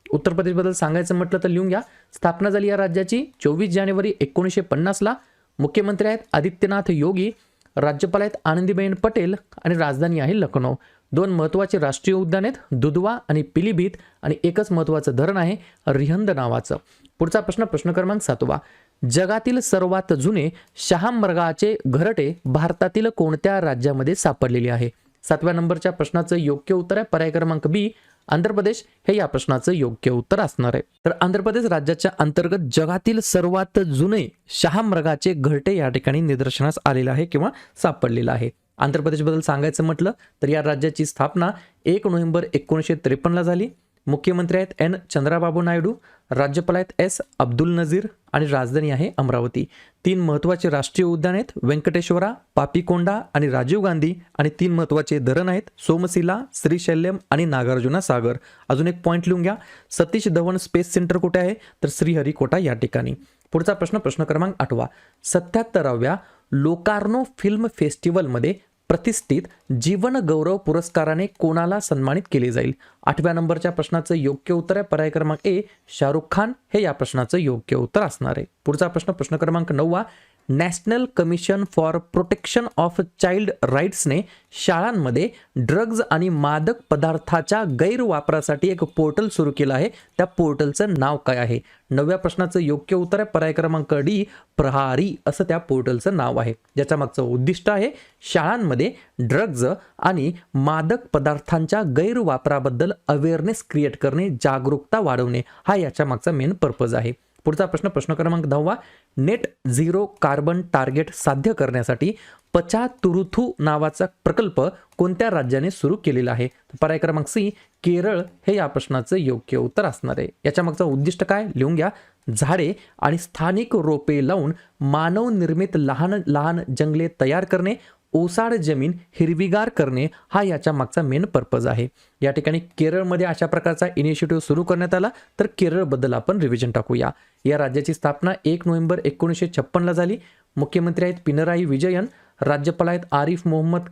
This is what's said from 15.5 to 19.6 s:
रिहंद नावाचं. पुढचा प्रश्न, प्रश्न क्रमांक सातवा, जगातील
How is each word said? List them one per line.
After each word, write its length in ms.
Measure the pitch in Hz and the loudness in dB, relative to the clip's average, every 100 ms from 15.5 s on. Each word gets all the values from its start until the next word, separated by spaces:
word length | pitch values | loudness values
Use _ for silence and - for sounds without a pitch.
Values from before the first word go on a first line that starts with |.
| 175 - _ - | -2 -10 _ -2
रिहंद 420 | 135 143 175 208 | 0 2 0 0
नावाचं. 460 | 151 120 120 - - _ _ _ - | -2 -2 -2 -4 -8 _ _ _ -4
पुढचा 220 | 165 214 | 0 0
प्रश्न, 240 | 214 185 | -2 -4
प्रश्न 280 | 220 151 175 | -2 -2 -2
क्रमांक 300 | 175 185 208 | 0 0 -2
सातवा, 360 | - - 127 143 - - _ - 123 | -2 -2 0 -2 -6 -20 _ -6 0
जगातील 500 | 131 185 214 226 247 | 2 2 0 0 0